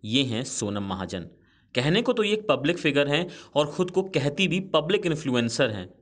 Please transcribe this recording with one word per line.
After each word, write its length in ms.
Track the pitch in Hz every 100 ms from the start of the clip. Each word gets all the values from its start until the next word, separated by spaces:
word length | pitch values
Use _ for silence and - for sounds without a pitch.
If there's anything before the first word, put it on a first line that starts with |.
ये 180 | 107 123
हैं 200 | 131 113
सोनम 440 | 127 - 104 101 98
महाजन। 400 | 92 90 92 85 - _ _ _
कहने 280 | - 139 185
को 100 | 247
तो 100 | 233
ये 100 | 202
एक 160 | 214 214
पब्लिक 300 | 127 143 175
फिगर 300 | 156 139 143
हैं 180 | 147 175 - -
और 120 | 139 147
खुद 240 | - 180
को 120 | -
कहती 460 | 190 165 139 143 185
भी 120 | 175 190
पब्लिक 320 | 156 151 202 180
इन्फ्लुएंसर 640 | 151 135 123 117 - 131
हैं 180 | 104 90 -